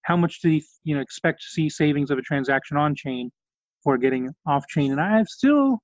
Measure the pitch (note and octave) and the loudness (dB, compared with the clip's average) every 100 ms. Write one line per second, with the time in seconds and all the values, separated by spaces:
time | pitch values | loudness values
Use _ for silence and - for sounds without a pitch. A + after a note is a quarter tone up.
0 | - F3 E3+ - E3+ D#3 - _ D#3+ D3 | 0 2 2 0 0 0 -2 _ -4 -4
1 | C3 - E3 D#3 - - D#3 - D3+ D3 | -4 -4 -4 -4 -8 -4 -4 0 0 2
2 | C3+ C3+ C3 C#3+ C3+ C3+ - D3 D3+ C#3+ | 0 -2 -2 -4 0 -2 0 0 0 -2
3 | C#3 B2+ B2 _ _ _ _ _ - C3 | -6 -8 -8 _ _ _ _ _ 0 2
4 | C3 C3 B2+ - - C#3+ - - C#3 C#3 | 2 0 -6 -8 -2 -2 -2 -2 0 0
5 | F3+ G#3+ A3 - C4+ D4 C4+ B3 | 2 2 0 0 2 4 2 0